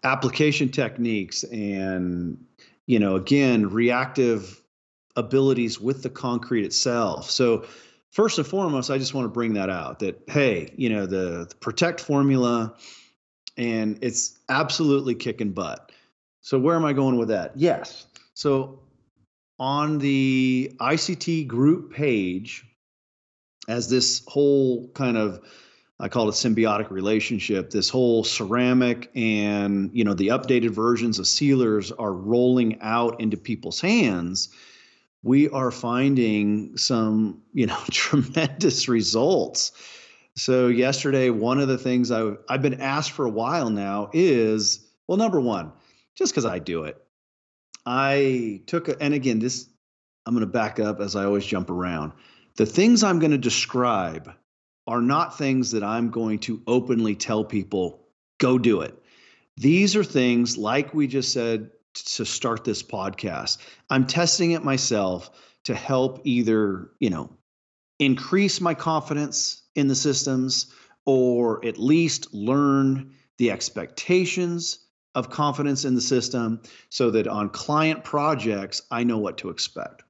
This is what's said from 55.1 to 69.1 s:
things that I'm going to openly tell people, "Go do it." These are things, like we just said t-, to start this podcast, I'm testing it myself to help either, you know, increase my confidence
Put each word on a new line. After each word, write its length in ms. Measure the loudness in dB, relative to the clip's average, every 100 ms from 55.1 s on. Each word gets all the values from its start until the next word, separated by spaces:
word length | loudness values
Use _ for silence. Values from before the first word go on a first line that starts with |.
| 2 0 -2
things 340 | 0 0 0
that 120 | -2
I'm 260 | -2 -2 -2
going 300 | -2 -2 -2
to 220 | -4 -8 0
openly 480 | 0 2 0 0 -2
tell 280 | -2 -2
people, 600 | -2 -4 -2 -2 -2 -6 _ _ _ _
"Go 180 | 2 4
do 240 | 4 2
it." 160 | 0 -10 _ _ _ _ _ 0
These 380 | 4 4 4 2
are 80 |
things, 540 | 0 2 2 4 2 0
like 360 | 0 0 0
we 140 | 0 0
just 240 | 0 -2
said 380 | -2 -2 -2 -6 _ _
t-, 100 | -14 -10 -6
to 80 | -4
start 380 | -4 -4 -2
this 180 | -4 -6
podcast, 760 | -6 -8 -8 -6 -8 -6 -6 -6 -8 -20 _
I'm 160 | 0 2
testing 440 | 2 2 2 2
it 120 | 0
myself 640 | 0 -2 0 0 0 -4 -8 -20 -20 _ -8
to 100 | -8
help 460 | -2 0 0 -2
either, 680 | -2 0 2 2 2 -2 -10 _
you 100 | -2
know, 200 | -2 -8 -14 _ _ _ _ _ _
increase 600 | 2 2 0 2 2 0
my 120 | -2
confidence 880 | -2 -2 -2 -2